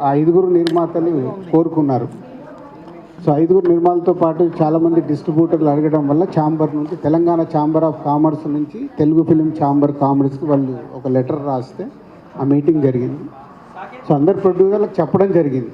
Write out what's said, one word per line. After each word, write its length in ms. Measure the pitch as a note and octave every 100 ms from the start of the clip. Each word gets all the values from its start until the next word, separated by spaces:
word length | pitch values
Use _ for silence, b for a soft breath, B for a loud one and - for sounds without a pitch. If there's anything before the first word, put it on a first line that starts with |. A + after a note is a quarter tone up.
ఆ 120 | C#3
ఐదుగురు 340 | C#3+ D#3+ F3 F3+
నిర్మాతలు 840 | F3 E3 E3+ E3 E3+ E3+ D3 B2+ F#2+ E3+
కోరుకున్నారు. 560 | D#3+ E3 D#3 C#3+ B2 A#2 - - - - - - - - - - - E3
So, 80 |
ఐదుగురు 340 | D3 E3 F#3+ F3
నిర్మాతలతో 440 | E3+ F3 F3 F3
పాటు 380 | F3 E3 D#3+ E3+ E3
చాలామంది 380 | D#3 D#3+ E3 E3
డిస్ట్రిబ్యూటర్లు 680 | D3 C#3+ - D#3 E3 D#3+ D3+
అడగడం 400 | D3 D#3 D3+ C#3
వల్ల 160 | D3+
ఛాంబర్ 520 | F#3 E3 D#3 D#3 D3+ D3+
నుంచి, 200 | D3 E3+
తెలంగాణ 440 | D3 E3 E3+ E3+
ఛాంబర్ 420 | D#3 D#3 D3+ D#3+
of 100 | D#3+ D3
కామర్స్ 440 | C#3+ D3 D#3 D3 D3+
నుంచి 400 | D3 C#3+ G#3+ C#3 -
తెలుగు 240 | D3+ D#3+
ఫిలిం 300 | D#3+ D#3 D#3 -
ఛాంబర్ 300 | C#3+ C#3+ C#3+ C#3
కామర్స్కి 460 | C3+ C#3 C3+ - D#3
వాళ్ళు 320 | C#3 C3 A#2+ A#2
ఒక 140 | C3 C3
లెటర్ 380 | B2+ B2+ D3+ C#3+
రాస్తే 400 | C3 - - A3+ - - - - -
ఆ 40 |
మీటింగ్ 380 | C#3 C#3+ D3 D#3
జరిగింది. 400 | C3+ B2 B2+ C#3+ - - - - - F3+ - - -
So, 60 |
అందరు 200 | C#3+ D#3+
ప్రొడ్యూసర్లకు 680 | F#3+ F#3+ F3 F#3+ G#3 G#3 -
చెప్పడం 320 | D#3 F#3+ G3
జరిగింది. 400 | E3+ C#3+ C3 A2+